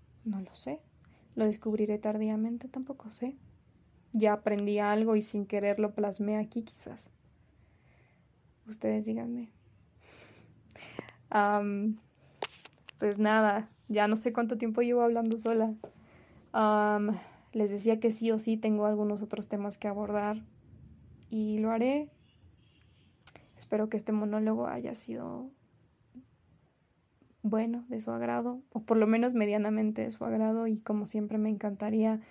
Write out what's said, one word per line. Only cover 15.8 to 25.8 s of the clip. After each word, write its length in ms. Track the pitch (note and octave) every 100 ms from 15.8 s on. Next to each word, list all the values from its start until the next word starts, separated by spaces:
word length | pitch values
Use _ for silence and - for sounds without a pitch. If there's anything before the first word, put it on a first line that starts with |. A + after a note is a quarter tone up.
| - - - - - - -
Am, 580 | A3 G#3+ G#3+ G#3 G#3 G#3 G#3+ - - _ A3+
les 160 | G#3
decía 300 | G3+ A3 A3+
que 100 | A#3
sí 200 | A3 A3+
o 60 | A3
sí 200 | A3+ A3
tengo 280 | A3 G#3+ G#3
algunos 360 | G#3+ G#3 G#3
otros 260 | G#3 - G3+
temas 300 | G#3 G3+ G3+
que 100 | G#3
abordar 560 | G3+ G3+ G#3 G#3 G#3+ - - - - - - - - -
y 280 | A3 G#3+ G#3+
lo 120 | A3
haré. 380 | A3+ B3 C#4+ D4 - _ _ - _ _ _ _ _ _ _ - - - -
Espero 300 | - G#3+ G#3+
que 80 | A3
este 160 | A3
monólogo 560 | G#3+ G#3 G#3+ G#3+ A3 A#3+
haya 260 | A#3+ B3
sido 560 | A#3 - - - - C4 C#4 _ _